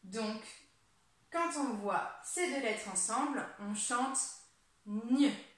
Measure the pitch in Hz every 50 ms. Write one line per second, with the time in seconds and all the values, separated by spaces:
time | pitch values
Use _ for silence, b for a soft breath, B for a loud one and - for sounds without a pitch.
0 | - 185 190 226 220 214 220 226 - - - - - - _ _ _ _ _ _
1 | _ _ _ _ _ _ - 339 339 330 - 294 277 254 214 202 202 202 185 175
2 | - - - - - - - 349 349 359 - 277 254 220 208 - - 202 185 -
3 | - - 220 254 302 285 277 - - - - - 208 208 208 - - - 247 233
4 | 262 277 277 - - - - - - - - _ _ _ _ _ _ 208 208 220
5 | 233 240 254 285 285 220 208 - - - -